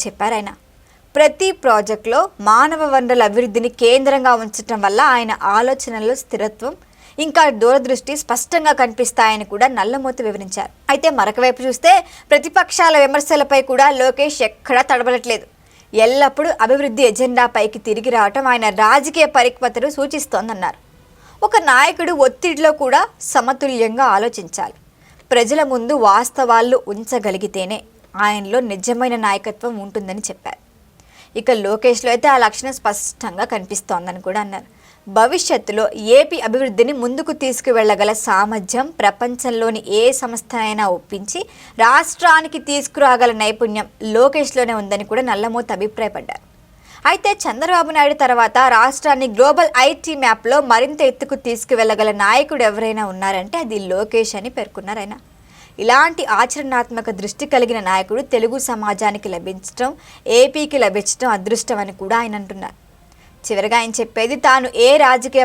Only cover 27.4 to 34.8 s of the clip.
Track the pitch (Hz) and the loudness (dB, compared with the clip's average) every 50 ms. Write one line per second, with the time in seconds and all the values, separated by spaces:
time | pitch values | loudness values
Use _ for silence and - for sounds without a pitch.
27.4 | 208 202 - 196 185 185 214 - - _ _ _ _ _ - 190 208 208 208 208 | -6 -8 -6 -8 -8 -8 -8 -12 -12 _ _ _ _ _ -6 -2 -2 0 0 -2
28.4 | 196 196 214 254 247 220 196 185 190 247 240 233 254 254 240 226 220 202 196 196 | -4 -2 -2 -2 -2 -2 -6 -6 -4 -4 -4 -2 -2 -2 -2 -2 -2 -2 -2 -2
29.4 | - 214 214 - - 240 233 208 196 202 185 214 196 185 185 214 - - 208 - | -4 -8 -10 -8 -10 -10 -8 -10 -12 -10 -10 -10 -10 -8 -10 -10 -10 -12 -12 -14
30.4 | _ - - - _ _ _ _ _ _ _ _ _ _ _ - - _ _ 214 | _ -16 -16 -16 _ _ _ _ _ _ _ _ _ _ _ -20 -20 _ _ -6
31.4 | 208 254 247 214 196 196 214 220 - 247 240 220 - 240 240 240 - 294 269 254 | -2 0 0 0 0 -2 -4 0 2 0 0 2 0 0 0 2 2 2 4 4
32.4 | 233 214 214 - - 262 262 - - 214 208 - - - - - - 214 170 185 | 4 2 0 -4 -8 -10 -12 -4 -4 -4 -4 -4 -8 -10 -12 -10 -12 -12 -8 -6
33.4 | 220 240 240 208 185 - 202 190 - - 202 175 175 180 180 185 180 190 185 214 | -6 -6 -6 -8 -8 -8 -10 -10 -6 -6 -6 -6 -6 -8 -12 -10 -10 -6 -6 -6
34.4 | 208 202 196 - - _ _ _ | -6 -6 -10 -14 -14 _ _ _